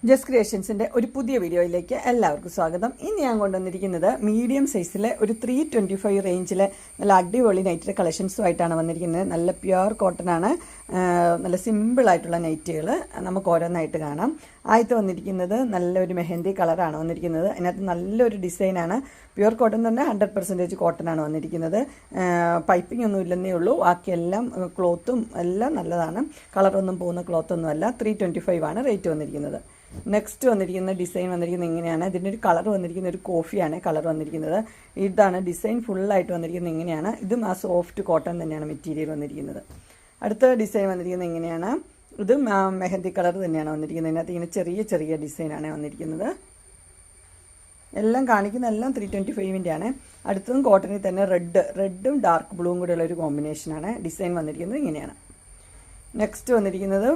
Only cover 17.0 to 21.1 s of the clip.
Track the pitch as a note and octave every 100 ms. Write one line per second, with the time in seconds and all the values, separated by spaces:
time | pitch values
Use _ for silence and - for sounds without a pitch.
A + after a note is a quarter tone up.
17 | E3 E3 E3+ D#3+ F#3 - F3+ F3+ G3 E3+
18 | F#3 A3 A#3+ G#3 F3+ E3+ F#3+ F#3 E3+ A3
19 | C4+ - - - G#3 A3+ A#3 A3 A3+ A3+
20 | D4 G#3 G3 G3+ F3+ F3+ F3+ F#3 E3+ E3
21 | E3